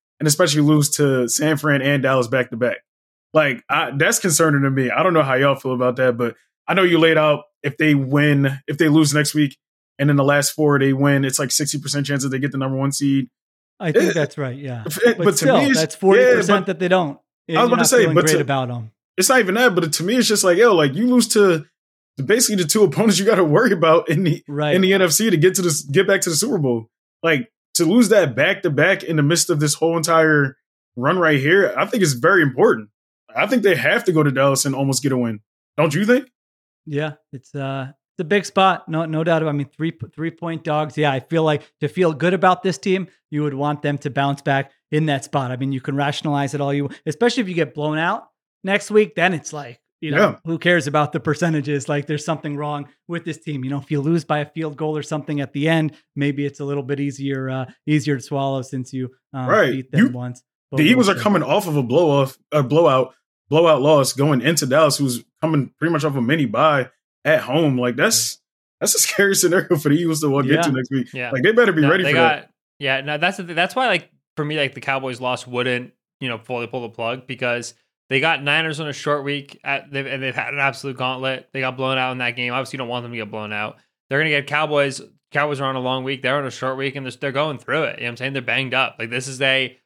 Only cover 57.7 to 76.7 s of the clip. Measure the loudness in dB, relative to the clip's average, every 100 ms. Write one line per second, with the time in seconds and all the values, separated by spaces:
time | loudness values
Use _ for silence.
57.7 | -10 -2 0 0 -4 -4 -6 -4 -4 -6
58.7 | -10 -8 -8 -8 -12 _ -8 0 2 2
59.7 | 0 -2 2 2 0 -10 -12 _ _ _
60.7 | 2 4 4 2 2 0 0 2 0 0
61.7 | -2 0 2 4 2 0 -4 _ -2 2
62.7 | 4 4 4 0 -6 _ _ -2 4 4
63.7 | 4 4 4 4 0 2 2 0 0 0
64.7 | 2 2 2 -2 -4 -10 _ -2 0 -2
65.7 | -4 -2 -2 -2 -2 0 0 0 2 2
66.7 | 2 -2 _ _ _ 0 0 0 0 2
67.7 | 0 -2 0 0 0 -2 -8 _ _ _
68.7 | -6 -2 0 0 2 2 2 2 2 0
69.7 | 0 2 2 0 -2 0 0 2 2 0
70.7 | -2 -4 -6 -6 -8 -8 -2 0 4 2
71.7 | 4 2 2 2 2 2 0 -6 _ _
72.7 | -10 -4 -4 -4 -4 -4 -4 -6 -4 -2
73.7 | 0 0 -2 -4 _ _ -8 -6 -4 -4
74.7 | -6 -4 -4 -4 -6 -4 -4 -6 -4 -2
75.7 | -4 -6 _ _ -12 -8 -8 -8 -8 -8